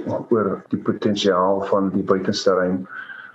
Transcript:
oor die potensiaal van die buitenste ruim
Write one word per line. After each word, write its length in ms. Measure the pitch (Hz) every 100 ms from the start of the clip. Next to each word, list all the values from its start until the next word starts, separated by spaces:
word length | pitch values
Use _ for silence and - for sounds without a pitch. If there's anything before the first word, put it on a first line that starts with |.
| - 92 -
oor 340 | 113 98 92 -
die 100 | 113
potensiaal 840 | - - 113 101 98 90 92 98 98
van 180 | 104 98
die 80 | 98
buitenste 520 | 87 95 92 104 -
ruim 340 | 92 92 92 - - - - -